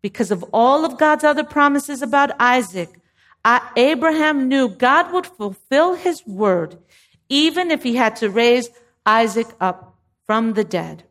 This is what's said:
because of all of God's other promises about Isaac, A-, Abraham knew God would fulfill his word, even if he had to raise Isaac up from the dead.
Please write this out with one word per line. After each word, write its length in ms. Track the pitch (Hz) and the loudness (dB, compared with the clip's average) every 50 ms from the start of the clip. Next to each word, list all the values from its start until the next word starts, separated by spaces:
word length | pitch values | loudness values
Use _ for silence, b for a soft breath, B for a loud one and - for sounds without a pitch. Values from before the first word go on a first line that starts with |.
because 300 | - 202 196 - 233 180 | -8 -10 -6 -6 -4 -4
of 120 | 208 175 170 - - | -4 -6 -6 -4 0
all 320 | 208 233 254 269 302 311 | 2 2 4 2 2 0
of 120 | 311 254 | -2 -2
God's 260 | - 311 302 302 302 302 | 0 2 2 2 2 2
other 200 | 302 294 294 302 | 0 0 0 -4
promises 580 | 294 - 294 285 285 277 285 277 - 294 247 | -4 0 2 2 2 2 0 -4 -6 -10 -8
about 300 | 285 233 247 277 285 277 - - | -6 -2 0 0 0 0 0 0
Isaac, 500 | 233 247 247 262 240 185 180 185 170 165 _ _ b b b b b b b b _ | 0 2 2 0 -2 -4 -8 -10 -10 -10 _ _ b b b b b b b b _
A-, 160 | 220 240 247 - - - | 2 2 2 0 -2 0
Abraham 720 | - 247 277 320 247 277 320 311 320 302 311 302 277 262 | 2 2 2 2 2 0 0 0 2 0 0 0 0 -2
knew 200 | 254 269 277 262 240 | 0 0 0 0 0
God 420 | 185 - 247 247 277 320 349 339 | -2 0 0 2 2 2 0 0
would 160 | 349 359 359 | -4 -6 -6
fulfill 640 | - _ _ 208 202 196 - _ _ 269 277 320 359 359 | -6 _ _ -10 -10 -10 -12 _ _ 0 2 2 2 0
his 320 | 339 - 359 330 - _ | -2 -4 -4 -4 -4 _
word, 540 | 226 196 185 214 202 185 175 160 151 - - b b b b b b b b _ _ | -16 -6 -2 0 0 0 0 -2 -6 -12 -20 b b b b b b b b _ _
even 400 | 269 277 302 320 320 339 370 349 | 0 0 0 0 0 -2 -2 0
if 120 | 311 277 - | 0 0 0
he 120 | 254 233 | 0 0
had 200 | 254 247 220 226 | 2 0 0 0
to 120 | - 233 208 | -2 -6 -2
raise 400 | 190 233 233 240 240 247 233 240 b b b b b b _ | 0 2 2 4 2 2 0 -6 b b b b b b _
Isaac 420 | 208 214 226 226 220 196 226 220 226 - _ | 2 2 2 2 2 0 -4 -6 -6 -6 _
up 400 | 185 185 180 - - - _ _ _ _ _ _ _ | -4 -4 -4 -6 -14 -20 _ _ _ _ _ _ _
from 280 | - 214 220 226 226 214 | -4 -2 -2 -2 -2 -2
the 100 | 208 208 | -4 -4
dead. 400 | 160 - 175 165 165 156 160 _ _ | -4 -4 -6 -6 -8 -14 -18 _ _